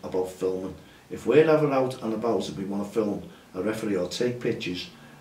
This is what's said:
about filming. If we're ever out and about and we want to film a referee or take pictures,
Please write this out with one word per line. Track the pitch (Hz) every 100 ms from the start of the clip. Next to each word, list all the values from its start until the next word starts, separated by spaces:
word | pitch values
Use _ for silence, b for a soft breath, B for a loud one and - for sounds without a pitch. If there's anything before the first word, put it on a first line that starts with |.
about | - 92 92
filming. | - 92 92 92 - B B B
If | - 107
we're | 139 160
ever | 151 147
out | 135 127 -
and | 113
about | 107 117 98 -
and | -
we | 98
want | 101
to | 101
film | 117 104 90 - B B
a | 92
referee | 95 110 107 95
or | 90
take | - 123 120
pictures, | 123 - 90 90 - B B B